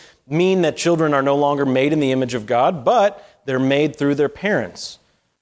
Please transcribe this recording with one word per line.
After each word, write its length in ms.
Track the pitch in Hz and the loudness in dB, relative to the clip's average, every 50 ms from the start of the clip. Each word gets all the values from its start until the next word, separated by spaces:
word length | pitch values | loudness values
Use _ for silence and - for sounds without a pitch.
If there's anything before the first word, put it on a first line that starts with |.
| - - _ _ _ | -20 -20 _ _ _
mean 360 | - 143 165 180 185 190 190 | -4 -2 0 2 2 2 2
that 140 | 170 151 - | 0 0 -2
children 380 | - - 170 170 160 165 151 147 | -2 0 0 0 2 2 2 2
are 80 | 139 | 2
no 140 | 135 139 139 | 2 2 2
longer 280 | 143 147 143 147 139 143 | 2 2 0 0 0 0
made 280 | 135 127 131 135 147 | 0 2 2 2 2
in 80 | 156 156 | 0 0
the 100 | 143 131 | 0 0
image 240 | 131 131 131 123 120 | 0 0 -2 -2 -4
of 100 | 120 107 | -6 -4
God, 400 | 101 123 120 131 165 185 151 117 | -2 0 2 2 0 0 0 0
but 400 | 185 240 240 196 208 202 - - - _ _ _ | 0 2 2 2 0 -2 -6 -14 -20 _ _ _
they're 160 | - 131 127 | -4 -2 -2
made 340 | 131 131 135 143 151 151 139 | 0 0 2 0 0 -2 -2
through 220 | - 143 143 143 | -2 -2 -2 0
their 120 | 139 147 135 | 0 -2 -2
parents, 720 | - - 180 202 208 143 107 87 - - - - - - _ _ _ _ _ _ _ _ | -4 -6 -4 -2 -2 -2 -2 -6 -10 -14 -16 -16 -18 -20 _ _ _ _ _ _ _ _